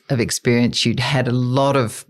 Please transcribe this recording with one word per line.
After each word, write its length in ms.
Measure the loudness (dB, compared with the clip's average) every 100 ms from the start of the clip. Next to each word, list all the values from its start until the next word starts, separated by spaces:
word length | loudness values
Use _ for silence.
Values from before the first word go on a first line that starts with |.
| -4
of 100 | -2
experience. 640 | -2 -2 2 2 2 0
You'd 160 | 0 0
had 280 | 0 0 0
a 40 |
lot 440 | -2 0 0 2 2
of 280 | -2 -6 -14